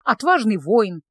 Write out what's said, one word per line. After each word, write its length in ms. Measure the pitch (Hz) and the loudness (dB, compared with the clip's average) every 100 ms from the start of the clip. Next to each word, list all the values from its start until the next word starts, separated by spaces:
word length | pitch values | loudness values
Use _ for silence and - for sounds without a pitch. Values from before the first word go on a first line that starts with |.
отважный 540 | - - 311 359 220 185 | -4 -2 2 2 2 -2
воин 420 | 139 233 202 165 _ | 0 0 0 -6 _